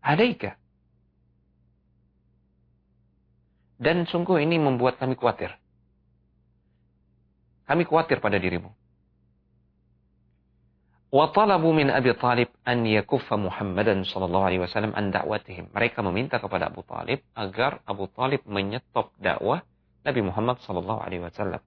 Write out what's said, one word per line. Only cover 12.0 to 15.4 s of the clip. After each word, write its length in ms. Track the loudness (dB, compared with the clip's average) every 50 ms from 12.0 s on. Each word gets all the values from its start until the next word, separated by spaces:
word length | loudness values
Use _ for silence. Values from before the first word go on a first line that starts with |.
| 2 2 2
Talib 320 | 2 2 2 2 2 0 -2 _ _ _
an 240 | -2 0 0 2 2
yakuffa 480 | 2 2 2 0 -2 -2 -2 -2 -2
Muhammadan 720 | -2 -2 -2 -4 -4 -6 -4 0 0 2 2 2 0 -2 -4
sallallahu 400 | -4 -4 -4 0 2 2 2 2
alaihi 160 | 2 0 -2
wasallam 320 | -2 -2 -4 -4 -2 -4
an 160 | -4 -4 -2 -2
da'watihim." 560 | -2 -2 -2 -4 -6